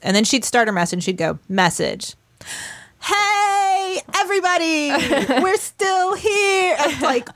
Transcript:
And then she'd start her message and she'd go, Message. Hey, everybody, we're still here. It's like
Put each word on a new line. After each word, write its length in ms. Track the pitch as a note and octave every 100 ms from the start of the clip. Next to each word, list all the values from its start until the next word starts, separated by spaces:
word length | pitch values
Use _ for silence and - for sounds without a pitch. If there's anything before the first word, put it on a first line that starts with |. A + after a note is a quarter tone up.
And 120 | -
then 80 | G3
she'd 220 | A3 C4+
start 220 | - A#3+ A3
her 60 |
message 240 | G3 F3 F3+
and 60 |
she'd 140 | F3 F#3
go, 220 | D#3+ D#3 _
Message. 680 | F#3+ F3+ - - - - - _ _ - - - - - _
Hey, 1000 | - G4+ G#4 G#4 G4+ G4+ G4 F#4+ F#4+ F#4 -
everybody, 720 | F#4+ F#4+ G4 F4+ F4+ E4 D#4 D4 C#4 B3 C#4 G3+ B3+
we're 160 | F#4 G#4
still 580 | - - F#4+ F#4+ F#4
here. 600 | F#4+ G#4+ G4+ G4+ G4 F#4 E4+
It's 220 | D4 C#4
like 340 | D#4+ B3+ A#3+